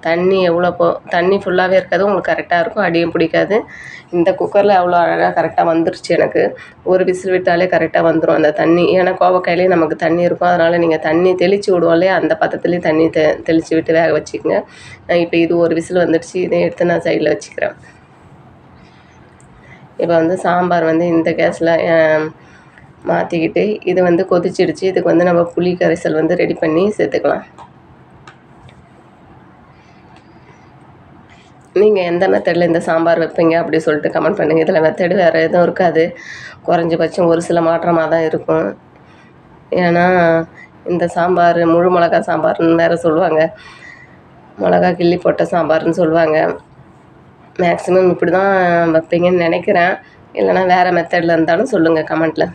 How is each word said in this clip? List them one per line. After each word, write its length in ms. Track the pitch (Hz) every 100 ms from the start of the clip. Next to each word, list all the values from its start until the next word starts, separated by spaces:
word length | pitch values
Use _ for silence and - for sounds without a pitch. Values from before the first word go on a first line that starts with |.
தண்ணி 360 | 165 170 180 190
எவ்வளோ 260 | 180 170 180
போ-, 260 | 170 170 - -
தண்ணி 280 | 180 175 196
ஃபுல்லாவே 380 | 196 180 185 190
இருக்காது, 280 | 180 175
உங்களுக்கு 260 | 202 196 170
கரெக்டா 260 | 160 156 175
இருக்கும், 260 | 170 220
அடியும் 280 | 185 170 170
பிடிக்காது. 440 | 180 165 170 - 208 - - - - -
இந்த 200 | 175 175
குக்கர்ல 400 | 185 175 202 202
அவ்வளோ 220 | 190 180 175
அழகா 300 | 165 165 175
கரெக்டா 320 | 175 160 165
வந்துருச்சு 460 | 170 165 165 - -
எனக்கு. 300 | 165 156 165 190 - - -
ஒரு 180 | - 185
விசில் 280 | 185 180 190
விட்டாலே 340 | 185 185 170 180
கரெக்டா 340 | 170 160 165
வந்துரும் 340 | 165 165 160 160
அந்த 140 | 151
தண்ணி. 320 | 151 160 170 175
ஏன்னா 220 | 185 185
கோவக்காயிலே 520 | 180 180 180 180 170 185
நமக்கு 280 | 175 156 156
தண்ணி 260 | 165 170
இருக்கும், 280 | 175 170 175
அதனால 280 | 175 165 170
நீங்க 200 | 170 160
தண்ணி 340 | 160 160 185
தெளிச்சு 360 | 180 180 202 202
விடுவோம் 260 | 180 170 165
இல்லையா, 180 | 185 180
அந்த 200 | 151 160
பதத்துலயே 440 | 160 - - 175
தண்ணி 240 | 175 156 160
தெ-, 260 | 160 151 -
தெளிச்சு 300 | - 165 160
விட்டு 200 | 160 160
வேக 160 | 165 160
வச்சுக்கோங்க. 460 | 156 151 - - 196 262 - - -
அஹ், 160 | - 175
இப்ப 160 | 170 170
இது 200 | 165 170
ஒரு 160 | 170
விசில் 280 | 160 165 180
வந்துடுச்சு, 340 | 170 160 - 185
இதையும் 260 | 180 175 175
எடுத்து 240 | 170 170
நான் 140 | 165
சைடுல 280 | 165 160 156
வச்சுக்கிறேன். 440 | 160 - - - - - - - - - - - - - - - - - - - - - - - - -
இப்ப 180 | - 170
வந்து 240 | 170 160 185
சாம்பார் 460 | 185 175 180 175
வந்து 220 | 160 160 175
இந்த 220 | 165 165
கேஸ்ல, 380 | 165 170 - 165 165 175
அஹ், 420 | 165 160 156 156 - - - - - - - -
மாத்திக்கிட்டு 560 | 170 175 170 160 175 196 214
இது 160 | - 185
வந்து 200 | 180 170 185
கொதிச்சிடுச்சு. 580 | 180 180 - 170 156
இதுக்கு 260 | 190 185 170
வந்து 140 | 165
நம்ம 180 | 175 175 170
புளி 240 | - 175
கரைசல் 440 | 180 175 165 170 156
வந்து 160 | 160 180
ரெடி 180 | 170
பண்ணி 280 | 160 160 156 202
சேர்த்துக்கலாம். 540 | 208 - 151 143 160 - - - - - - - - - - - - - - - - - - - - - - - - - - - - - - - - - - - - - - - - - - -
நீங்க 260 | 180 214 208
எந்த 220 | 175 175 190
மெத்தட்ல 380 | 196 196 170 175
இந்த 140 | 165
சாம்பார் 400 | 170 165 165 170
வைப்பீங்க 340 | 160 - 165 165
அப்படி 220 | 165 156
சொல்லிட்டு 320 | 160 151 156
கமெண்ட் 280 | 160 156 196
பண்ணுங்க. 240 | 156 160
இதுல 180 | 160 185
மெத்தடு 340 | 160 160 175 196
வேற 180 | 170 160
எதுவும் 240 | 160 175
இருக்காது, 380 | 175 - 180 156 165 - - - - -
குறைஞ்சபட்சம் 640 | - 175 170 165 165 - 170
ஒரு 120 | 165
சில 180 | 170 170
மாற்றமா 420 | 165 165 175 165 156
தான் 200 | 165 160
இருக்கும். 400 | 160 - 160 185 196 - - - - - - - - - -
ஏன்னா 280 | 180 170 180 180 170 165 165 - - - -
இந்த 180 | 175 170
சாம்பார் 520 | 175 175 180 175 170 165
முழு 240 | 170 180
மிளகா 300 | 180 170 170
சாம்பார்னு 540 | - 160 - - 165 165
வேற 200 | 170 170
சொல்லுவாங்க, 440 | 170 156 185 156 165 - - - - - - - - - - -
மிளகா 320 | 185 180 175
கிள்ளி 260 | 175 170 180
போட்ட 260 | 180 -
சாம்பார்னு 500 | 170 180 151 156 165
சொல்லுவாங்க. 420 | 165 165 160 160 156 170 170 - - - - - - - - - -
மேக்ஸிமம் 540 | 180 170 - 180 185
இப்படி 200 | 170 180
தான் 220 | 180 196 190 180 170 170
வைப்பீங்கன்னு 540 | 160 160 170 175 180
நினைக்கிறேன். 500 | 170 180 175 175 175 202 - - -
இல்லைன்னா 280 | - 190 180 185
வேற 200 | 180 180
மெத்தட்ல 420 | 175 165 175 170
இருந்தாலும் 380 | 165 160 170 262
சொல்லுங்க 300 | 190 165 160
கமெண்ட்ல. 420 | 156 160 160 156 170